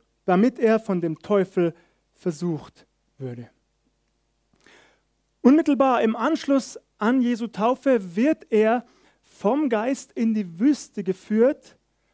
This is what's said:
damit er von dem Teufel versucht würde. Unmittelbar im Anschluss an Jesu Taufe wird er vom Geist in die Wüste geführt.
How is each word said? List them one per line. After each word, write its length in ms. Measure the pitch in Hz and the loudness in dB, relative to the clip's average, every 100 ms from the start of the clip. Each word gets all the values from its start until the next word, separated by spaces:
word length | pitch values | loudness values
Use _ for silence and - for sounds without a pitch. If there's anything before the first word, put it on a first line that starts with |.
| _ _ | _ _
damit 340 | - 185 254 - | 0 2 2 2
er 220 | 220 220 | 0 0
von 220 | 220 180 | 0 -4
dem 160 | 165 156 | -4 -6
Teufel 560 | - 202 185 185 170 - _ _ _ | -2 0 0 0 -2 -2 _ _ _
versucht 720 | _ 180 151 175 151 - _ _ _ _ - | _ -8 -6 -6 -8 -10 _ _ _ _ -14
würde. 320 | 131 120 117 _ _ _ _ _ _ _ _ _ _ _ _ - _ _ _ _ _ _ | -14 -12 -18 _ _ _ _ _ _ _ _ _ _ _ _ -20 _ _ _ _ _ _
Unmittelbar 580 | 240 302 311 254 269 240 | 4 6 4 2 2 2
im 160 | 220 233 | 0 0
Anschluss 640 | 254 320 - 277 - - _ - | -2 -2 0 0 -2 -12 _ -4
an 240 | 214 262 | 0 0
Jesu 260 | 240 220 233 | 0 -2 -6
Taufe 680 | - 226 262 269 233 185 175 | -2 -2 0 0 0 -2 -2
wird 300 | 285 311 - | 0 0 -2
er 360 | 214 220 240 - _ _ _ | 0 2 0 -4 _ _ _
vom 460 | - - 202 285 285 | -20 -4 -2 0 0
Geist 440 | 214 240 277 - | -2 -2 -6 -8
in 200 | - 226 | -4 -2
die 260 | 214 180 165 | -2 -4 -2
Wüste 460 | 277 277 - - | 0 0 -4 -8
geführt. 720 | 180 185 - 214 254 302 - _ _ _ _ | -6 -6 -2 2 2 0 -10 _ _ _ _